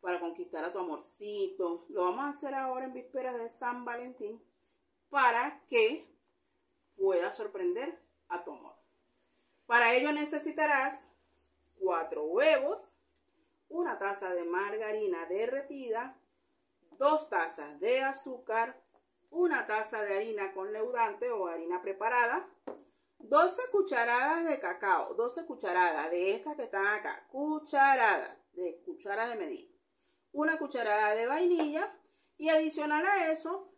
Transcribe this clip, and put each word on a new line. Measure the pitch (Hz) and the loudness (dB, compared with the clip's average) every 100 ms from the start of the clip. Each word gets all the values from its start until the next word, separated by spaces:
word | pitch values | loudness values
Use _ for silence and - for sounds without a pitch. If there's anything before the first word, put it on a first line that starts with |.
para | 185 175 | -4 -4
conquistar | 170 165 175 165 | -4 -8 -10 -6
a | 170 | -6
tu | 190 | -4
amorcito. | 180 151 - - 208 208 190 - 180 170 - | -6 -6 -6 -8 -6 -4 -4 -2 -2 -2 -8
Lo | 196 | -2
vamos | 180 226 285 | 0 0 -4
a | |
hacer | 285 285 | -6 -6
ahora | 269 262 254 | -4 -4 -4
en | 262 | -6
vísperas | 254 240 269 254 240 | -10 -8 -6 -4 -6
de | 233 | -6
San | - 254 247 240 | -4 -4 -4 -6
Valentín | 240 247 247 208 226 _ _ _ _ _ _ _ | -8 -10 -10 -10 -10 _ _ _ _ _ _ _
para | 285 254 233 269 - _ | 4 6 6 0 -4 _
que | 240 220 302 - _ _ _ _ _ _ _ _ | 4 4 2 -8 _ _ _ _ _ _ _ _
puedas | - 190 180 175 | 0 2 4 2
sorprender | - 208 196 180 185 285 339 _ _ _ | -4 -8 -2 -2 -2 -4 -8 _ _ _
a | 175 | -8
tu | - | -8
amor. | 294 - - _ _ _ _ _ _ _ _ | -14 -18 -20 _ _ _ _ _ _ _ _
Para | _ 233 233 | _ 6 8
ello | 247 294 | 6 4
necesitarás | 294 294 311 311 311 302 285 269 - - _ _ _ _ _ _ _ | 0 0 -2 -4 0 4 4 2 -4 -12 _ _ _ _ _ _ _
cuatro | 190 170 160 156 | 0 0 -2 -4
huevos, | 151 185 302 285 277 427 - _ _ _ _ _ _ _ _ | -2 4 6 6 2 -4 -8 _ _ _ _ _ _ _ _
una | 330 339 214 | -4 -4 -2
taza | 196 196 185 | -4 -4 -4
de | 180 | -4
margarina | 170 180 202 214 214 214 208 170 165 | -2 -2 -2 -4 -4 -2 -2 -4 -4
derretida, | 190 233 269 277 277 254 220 262 - _ _ _ _ _ _ _ | -2 -2 -4 -6 -10 -4 -4 -4 -10 _ _ _ _ _ _ _
dos | - 277 311 302 | 0 4 4 0
tazas | 190 165 - 147 147 | -2 -2 -4 -10 -4
de | 202 254 | 0 2
azúcar, | 269 269 - 247 - 226 233 - _ _ _ _ _ | 2 -4 -10 -12 -4 -2 -2 -4 _ _ _ _ _
una | 320 349 294 202 | 0 2 2 0
taza | 214 214 226 | -2 -2 -2
de | 202 196 | -2 -2
harina | 226 208 190 | -2 -4 -4
con | 190 190 | -6 -6
leudante | 214 226 247 226 202 247 | -4 -2 0 0 0 -4
o | 220 180 | -2 -2
harina | 165 165 180 | -4 -4 -4
preparada, | 190 190 220 240 240 294 381 _ - - - _ _ _ | -4 -4 0 2 2 0 -6 _ -16 -16 -18 _ _ _
doce | 214 285 359 359 508 | 2 6 6 2 0
cucharadas | 415 381 494 466 339 269 330 | 2 2 2 2 2 2 0
de | 330 285 | 0 -2
cacao, | 180 185 196 170 - | -2 -4 2 2 0
doce | 185 240 285 330 | -2 -2 -2 -8
cucharadas | 254 196 180 180 151 156 | -6 -2 2 2 2 -2
de | 175 185 220 | 0 0 0
estas | 302 | -4
que | 294 | -8
están | 240 196 196 | -6 0 0
acá, | 208 165 - - | 0 -4 -8 -10
cucharadas | 262 294 302 302 285 269 269 226 180 - - _ | -6 -2 -2 0 4 6 6 4 2 -2 -12 _
de, | - 180 160 | -8 -6 -6
cuchara | - 170 202 202 233 | -12 -12 -6 -4 -2
de | |
medir, | 226 160 117 - _ _ _ _ _ _ | -4 -6 -8 -12 _ _ _ _ _ _
una | 285 311 320 | -2 0 0
cucharada | 285 262 226 208 208 | -2 -4 0 2 2
de | 214 233 | 2 0
vainilla | 294 359 349 302 302 403 - _ _ _ _ | 2 4 4 2 0 -4 -6 _ _ _ _
y | 311 | 4
adicional | 311 311 302 294 302 | 4 4 -2 0 0
a | 370 392 330 | 2 2 2
eso | 311 320 381 381 | 0 -2 -6 -8